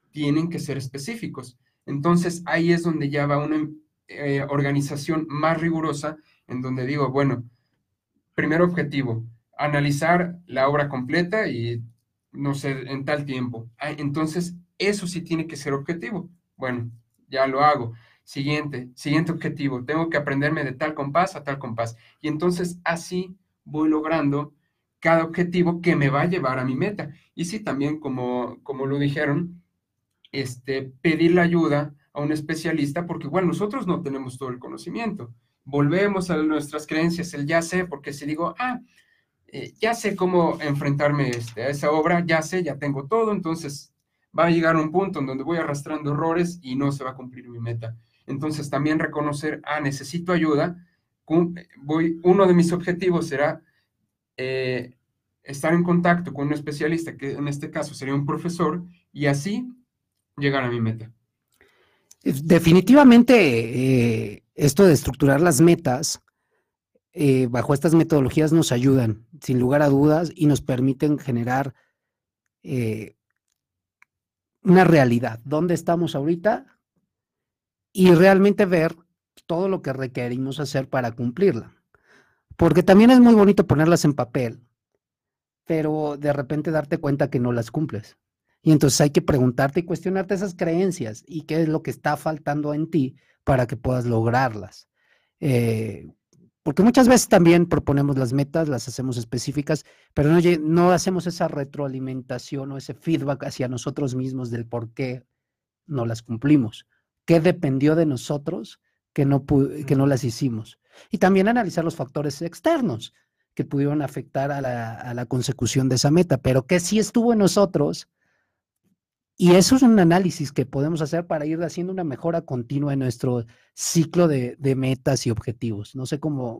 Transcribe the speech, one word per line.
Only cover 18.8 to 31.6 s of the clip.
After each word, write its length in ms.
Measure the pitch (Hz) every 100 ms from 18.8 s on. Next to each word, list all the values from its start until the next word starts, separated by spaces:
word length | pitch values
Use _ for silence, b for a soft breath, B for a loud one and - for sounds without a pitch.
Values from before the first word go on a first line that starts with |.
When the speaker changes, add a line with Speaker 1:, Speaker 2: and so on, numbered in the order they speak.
| 127
Speaker 1:
siguiente 380 | - 147 156 165
objetivo, 520 | 156 151 - 139 123 123
tengo 240 | 160 165
que 80 | 147
aprenderme 460 | 143 139 147 156
de 100 | 135
tal 200 | 117 151
compás 420 | 151 139 160 185 147
a 80 |
tal 140 | 143 139
compás. 380 | 123 113 117 b b b
Y 60 | 151
entonces, 520 | 156 180 175 175 -
así 520 | 170 170 - 180 185 - _ _
voy 260 | - 151 156
logrando 640 | 156 156 160 139 143 147 _ _ _ _ _
cada 240 | 160 165
objetivo 580 | 160 180 175 180 170 175
que 140 | 180 147
me 140 | 139
va 120 | 143
a 80 | 175
llevar 300 | 180 131 131
a 60 | 127
mi 100 | 127
meta. 360 | 202 208 - B B
Y 120 | - 170
sí, 140 | 208
también, 400 | 208 131 147 151
como, 640 | 135 127 123 123 - -
como 220 | - 135 135
lo 140 | 143
dijeron, 640 | 143 147 147 170 - - _ _ _ _ _ _ _
este, 640 | 139 123 - - 135 135 -
pedir 320 | 175 156 170
la 80 | 180
ayuda 540 | 170 170